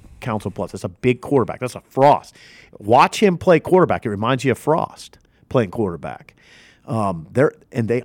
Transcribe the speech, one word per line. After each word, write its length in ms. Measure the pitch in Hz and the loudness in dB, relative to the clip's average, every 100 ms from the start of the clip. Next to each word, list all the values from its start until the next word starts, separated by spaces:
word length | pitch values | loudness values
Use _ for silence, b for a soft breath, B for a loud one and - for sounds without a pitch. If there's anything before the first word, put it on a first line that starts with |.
| - - | -18 -14
Council 300 | - 107 101 | -8 -6 -8
Bluffs. 220 | 90 92 | -8 -10
That's 100 | 95 | -8
a 60 | 110 | -12
big 320 | 87 123 120 | -4 -2 -2
quarterback. 400 | - 139 92 82 | 0 0 0 -4
That's 160 | 127 95 | -10 -12
a 60 | |
Frost. 520 | - - 139 135 - b b b b - | -10 2 4 4 -2 b b b b -14
Watch 420 | 101 123 170 - | 0 4 4 2
him 160 | 208 170 | 0 2
play 220 | - 165 | 4 2
quarterback. 440 | - 185 147 90 | 4 2 2 0
It 60 | - | -4
reminds 340 | 101 110 131 | -4 -2 0
you 60 | 131 | 0
of 80 | 110 | -2
Frost 600 | - 156 - - - _ _ _ _ | 0 -2 -2 -10 -20 _ _ _ _
playing 220 | - 104 | -2 -2
quarterback. 640 | 117 101 82 73 60 - _ b b b b - | -4 -6 -6 -12 -14 -18 _ b b b b -8
Um, 400 | 113 101 85 78 | -4 -2 -4 -6
they're, 200 | 98 151 - _ | 0 0 -2 _
and 160 | 131 110 | -6 -2
they, 160 | 120 | -4